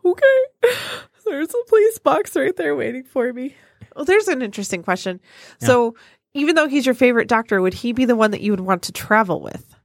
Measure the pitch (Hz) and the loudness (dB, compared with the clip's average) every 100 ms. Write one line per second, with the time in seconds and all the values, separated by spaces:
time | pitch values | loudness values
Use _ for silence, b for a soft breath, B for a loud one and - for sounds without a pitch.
0 | 359 359 539 523 523 _ 480 494 B B | 0 4 4 4 0 _ 0 0 B B
1 | B _ 440 285 320 480 494 440 440 440 | B _ -6 -4 -4 -6 2 4 4 2
2 | 294 311 - - 269 - 311 147 226 247 | 0 0 -2 -2 -2 -2 -4 -2 -4 -8
3 | 254 269 240 240 262 b b b b - | -6 -4 -4 -6 -12 b b b b -8
4 | 294 403 392 277 226 202 196 185 170 180 | 2 2 2 -4 -4 -8 -8 -6 -4 -4
5 | 190 180 B B B B 226 247 233 233 | -4 -10 B B B B 2 2 2 -4
6 | b b _ 277 294 330 302 285 254 247 | b b _ -4 0 2 2 0 0 2
7 | 247 233 214 226 226 196 185 180 240 240 | 2 2 0 -2 0 0 0 -2 -6 -2
8 | 254 233 214 208 208 196 185 185 - - | 0 2 2 0 -2 -2 -2 -4 -4 -12
9 | - 214 196 160 - - - _ | 0 0 2 -4 -6 -16 -18 _